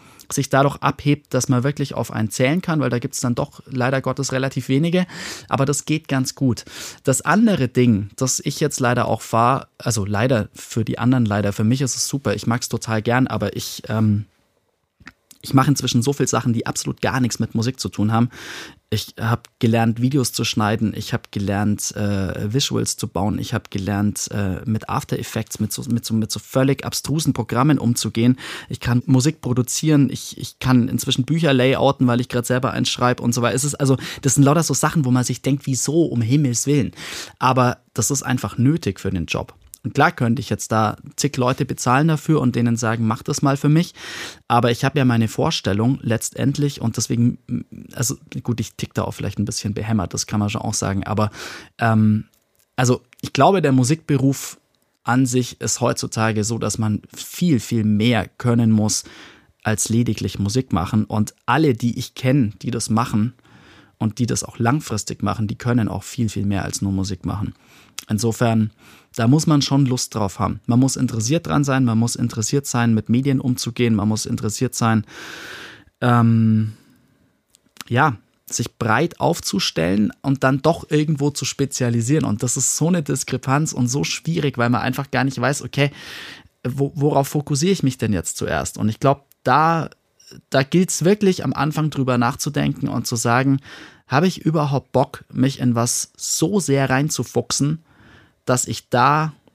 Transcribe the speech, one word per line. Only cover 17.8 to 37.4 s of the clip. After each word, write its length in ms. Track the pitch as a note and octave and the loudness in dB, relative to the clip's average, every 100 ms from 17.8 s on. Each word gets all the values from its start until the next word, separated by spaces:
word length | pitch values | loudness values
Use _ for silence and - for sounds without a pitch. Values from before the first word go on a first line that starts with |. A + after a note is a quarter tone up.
| G2 | -6
tun 240 | - G#2 | -2 0
haben. 160 | A2+ A#2+ - - - - - - | 2 0 -2 -16 -16 -16 -18 -6
Ich 240 | G#2+ - - | -6 -6 -6
hab 280 | A2 A#2 - - | -2 -2 -4 -2
gelernt, 400 | A#2 A2+ A2+ A2+ | 2 2 2 2
Videos 320 | B2+ C#3+ B2 | 0 0 -2
zu 120 | - | -2
schneiden. 500 | A#2+ - G#2 G#2+ G#2+ - | -4 0 0 0 -2 -4
Ich 160 | - | -6
hab 180 | A#2+ - | -8 -6
gelernt, 640 | G#2+ G2+ G2+ G#2 G#2 - | -6 -2 0 0 -2 -4
äh, 580 | - G#2 G2 F#2 - G#2 | -4 -2 -2 -4 -4 -2
Visuals 440 | C3 C#3 A#2 A2+ - | -2 -2 -2 -4 -4
zu 100 | A2 | -6
bauen. 320 | F#2 G2+ F2+ | -2 -2 -2
Ich 160 | A2+ | -4
hab 160 | A2+ - | -6 -6
gelernt, 580 | G2 F#2+ G2+ G#2 F#2+ - | -6 -2 0 0 -2 -6
äh, 300 | G#2+ G2 F#2 | -4 -4 -4
mit 240 | - A2 - | -4 -4 -4
After 280 | - - A#2 | -6 -4 -6
Effects, 420 | A2+ A2+ - - | -6 -6 -6 -4
mit 120 | A2 | -4
so, 120 | - A#2+ | -4 -4
mit 140 | A#2 | -4
so, 100 | - | -2
mit 180 | A2+ G#2+ | -2 -2
so 80 | - | -6
völlig 440 | - C3 C3+ C3+ | -4 0 2 0
abstrusen 500 | - - - D#3 D3 | -4 -8 -4 -2 0
Programmen 440 | C3 A2 A#2 D3 C#3+ | -2 0 2 4 4
umzugehen. 580 | A#2 A#2+ A2 A2+ A#2 B2+ - - - | 2 0 -2 2 2 2 -2 -14 -12
Ich 120 | - | -8
kann 220 | - A#2+ - | -2 0 4
Musik 340 | C3 C#3 - | 4 2 -2
produzieren. 680 | B2 B2 B2 - D#3 D3 C3+ | -2 -2 -2 0 2 4 4
Ich, 280 | - - - | 0 -12 -12
ich 200 | - - | -14 -6
kann 300 | C3 B2+ A2+ | 2 4 4
inzwischen 360 | A#2+ - C3+ | -2 -2 -2
Bücher 280 | B2 D#3+ D#3+ | 0 0 2
layouten, 560 | C3 B2+ A#2 C3 C#3+ B2+ | 4 4 4 2 2 2
weil 120 | A#2+ | 2
ich 80 | A#2+ | 0
grad 180 | B2 A#2+ | -2 0
selber 260 | B2+ B2 | 0 0
eins 160 | - B2 | -2 -2
schreib 320 | - B2 B2+ | 0 0 0
und 120 | A#2+ | 0
so 80 | A#2+ | 0
weiter. 140 | A#2 | 0
Es 100 | C3 | 0
ist 120 | C#3+ - | -2 0
also, 200 | C3+ C3 - - | 2 2 -2 -4
das 120 | C#3 | 0
sind 80 | C#3+ | 4
lauter 220 | C#3 E3 | 6 4
so 100 | D#3 | 2
Sachen, 300 | C3 D3+ E3 | 0 0 0
wo 80 | B2+ | 2
man 100 | B2+ | 2
sich 180 | B2 B2 | 0 -2
denkt, 260 | C#3 C3 - | -2 -2 -2
wieso, 400 | B2+ - D#3+ D3+ | -4 0 2 2
um 140 | A#2+ | 0
Himmels 460 | A2 C#3+ C3+ A#2+ C3+ | 2 2 2 0 0
Willen. 260 | D3 F#2 - - - - | 0 0 -6 -14 -12 -14
Aber 400 | - | -2